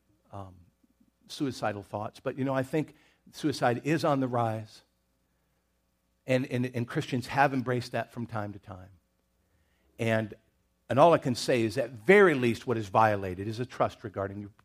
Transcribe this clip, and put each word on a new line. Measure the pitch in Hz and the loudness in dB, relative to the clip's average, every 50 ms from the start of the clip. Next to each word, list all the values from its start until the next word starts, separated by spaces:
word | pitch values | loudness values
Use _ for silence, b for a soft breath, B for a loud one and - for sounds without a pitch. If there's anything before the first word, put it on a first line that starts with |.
| _ _ _ _ _ _ - | _ _ _ _ _ _ -16
um, | 101 98 92 90 90 87 _ _ _ _ _ _ _ _ _ _ _ _ - | -16 -16 -16 -18 -20 -20 _ _ _ _ _ _ _ _ _ _ _ _ -18
suicidal | - - 156 131 - - 131 107 104 101 101 | -8 -6 -6 -6 -6 -4 -4 -4 -4 -4 -10
thoughts, | - - 104 107 120 - - | -10 -8 -8 -8 -8 -12 -10
but, | - 135 123 151 | -10 -8 -6 -4
you | 131 | -4
know, | 135 135 | -2 0
I | 135 127 | -2 -2
think | 127 - 156 147 - - b b b b b b - - | -2 -2 -4 -4 -4 -8 b b b b b b -20 -16
suicide | - - 151 - - 151 123 120 120 - | -4 -4 -4 -2 0 0 0 0 0 -2
is | 143 165 156 - | -2 -2 0 2
on | 160 143 135 | 0 0 0
the | 131 123 | 0 -2
rise, | 123 120 117 113 110 110 110 - - - _ _ _ _ _ _ _ _ _ _ _ _ _ _ _ _ _ _ _ _ _ _ _ _ _ _ _ _ - | 0 0 0 0 -2 -6 -8 -12 -18 -20 _ _ _ _ _ _ _ _ _ _ _ _ _ _ _ _ _ _ _ _ _ _ _ _ _ _ _ _ -4
and, | - 131 127 135 | 0 0 0 0
and, | - - 123 123 123 123 | -2 -2 -2 -2 -2 -4
and | 120 120 | -4 -6
Christians | 120 - 156 135 - 143 123 120 | -4 -4 -6 -4 -2 -4 -4 -4
have | - - 139 139 143 135 | -2 2 2 2 4 2
embraced | 131 113 131 123 123 120 - - | -2 -2 -2 -4 -4 -4 -6 -6
that | 117 110 - - | -6 -6 -6 -8
from | 123 117 | -12 -12
time | - 120 110 104 104 101 | -8 -8 -8 -8 -8 -12
to | 98 | -16
time. | _ 104 95 92 92 95 95 87 _ _ _ _ _ _ _ _ _ _ _ _ _ _ _ _ _ _ _ - | _ -18 -18 -18 -18 -20 -20 -20 _ _ _ _ _ _ _ _ _ _ _ _ _ _ _ _ _ _ _ -4
And, | 117 113 113 110 110 101 - - _ _ _ _ _ _ _ _ _ - | -2 0 0 0 0 -4 -8 -18 _ _ _ _ _ _ _ _ _ -2
and | 107 127 | 4 6
all | 156 170 160 | 6 6 6
I | 143 | 4
can | - 135 120 | 2 -2 -4
say | - - - 139 120 113 | -4 0 0 2 2 2
is, | 110 104 135 | 0 0 -2
at | 120 117 | -6 -6
very | 139 110 104 - 190 208 196 180 151 | -6 -6 4 8 8 10 10 8 6
least, | 127 123 120 110 - - 127 | 4 2 2 0 0 -2 -4
what | 117 | -2
is | 113 104 | -2 -2
violated | 95 98 113 110 110 104 101 98 92 90 92 98 110 | 0 4 4 6 6 4 2 -2 -6 -6 -6 -6 -8
is | 110 113 | -6 -6
a | 127 | -8
trust | - - - 135 104 - - - | -8 -2 -2 -2 -2 -2 -8 -14
regarding | 107 98 107 98 98 98 104 | -10 -6 -6 -6 -6 -6 -10
your, | 104 98 - _ | -14 -14 -16 _